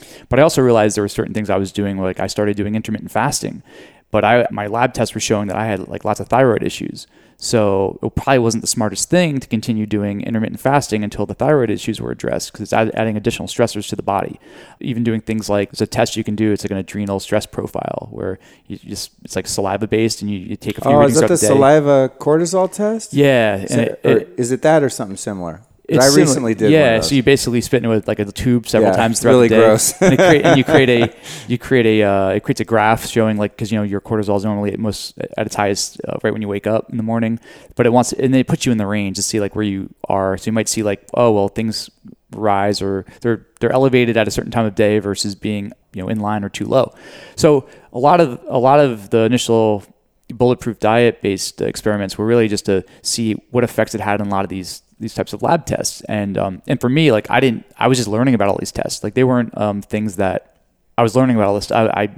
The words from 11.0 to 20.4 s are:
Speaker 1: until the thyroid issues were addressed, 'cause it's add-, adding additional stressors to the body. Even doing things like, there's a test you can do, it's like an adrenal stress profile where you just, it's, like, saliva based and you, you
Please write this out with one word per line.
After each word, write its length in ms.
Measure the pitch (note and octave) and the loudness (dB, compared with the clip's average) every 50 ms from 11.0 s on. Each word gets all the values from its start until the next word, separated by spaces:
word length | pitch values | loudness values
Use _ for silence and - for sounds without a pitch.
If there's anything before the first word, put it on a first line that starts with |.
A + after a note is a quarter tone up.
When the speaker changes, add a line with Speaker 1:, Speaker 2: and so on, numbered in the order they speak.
| G#2+ | -4
Speaker 1:
until 200 | G2+ - - G#2 | -4 -4 -6 -6
the 100 | F#2+ G2+ | -6 -4
thyroid 360 | - B2 C#3 D#3 C#3+ B2 G#2+ | -4 0 0 2 2 2 0
issues 300 | G2+ F2+ - - G#2+ - | -2 -4 -4 -6 -6 -6
were 100 | A#1 A#1+ | -6 -8
addressed, 420 | B1 - - - - - - - - | -8 -6 -6 -4 -4 -4 -6 -10 -12
'cause 100 | - G#2 | -12 -8
it's 100 | - - | -2 0
add-, 180 | A2+ A2+ A2 - | 0 0 0 -2
adding 220 | - A2 A2+ G#2+ | -4 -4 -2 -2
additional 300 | G#2+ G2 G2+ - - E2+ | -4 -4 -4 -4 -4 -8
stressors 420 | - - - A#2+ G#2+ - G#2 G2+ - | -10 -4 -2 -2 -2 -2 -6 -8 -8
to 60 | G#2+ | -10
the 60 | G2 - | -8 -4
body. 380 | - G2 F#2+ - - - - _ - - - - - - - | -2 -2 -2 -2 -4 -10 -14 _ -20 -20 -20 -20 -20 -20 -12
Even 240 | - - B2 A#2 A#2 | -8 -6 -4 -2 -2
doing 160 | A#2 A2+ A2 | -2 -2 -2
things 280 | - - A2 A2 G2+ - | -4 -4 -6 -6 -2 -2
like, 220 | G#2 G2+ G2+ - | 0 0 -2 -2
there's 100 | - - | -4 -4
a 60 | A2 | -4
test 300 | - - - A#2+ - - | -2 0 0 0 0 0
you 80 | A2 G#2 | -6 -4
can 100 | - G#2+ | -4 -2
do, 160 | G#2 A2 G#2+ | 0 0 0
it's 140 | G#2 G2 - | 0 0 -2
like 80 | G2 G2+ | -6 -6
an 60 | F#2+ | -6
adrenal 420 | F#2 - - G#2 G#2 G2 G2 F#2+ | -8 -8 -8 -8 -6 -4 -4 -6
stress 260 | - - G2+ G#2+ - | -4 -2 -4 -4 -4
profile 600 | - - - - - - - - - - - - A2 | -4 -8 -8 -8 -6 -6 -6 -6 -6 -6 -8 -10 -10
where 300 | - - - F#2+ F#2+ - _ - _ _ _ | -12 -10 -8 -8 -8 -10 _ -20 _ _ _
you 120 | - G2+ - | -16 -16 -14
just, 340 | - - G2+ F#2+ - - _ _ - | -12 -12 -12 -12 -12 -14 _ _ -18
it's, 140 | - - | -10 -8
like, 100 | F#2+ F#2+ | -8 -8
saliva 400 | - - - G2+ F#2+ F#2+ G2 A2+ | -6 -4 -4 -2 -2 -2 -2 -2
based 340 | G#2 A2+ A2 A2+ A2+ - - | 0 0 0 0 0 -2 -4
and 80 | G2+ G#2 | -6 -6
you, 100 | G#2 | -6
you 180 | F#2+ | -8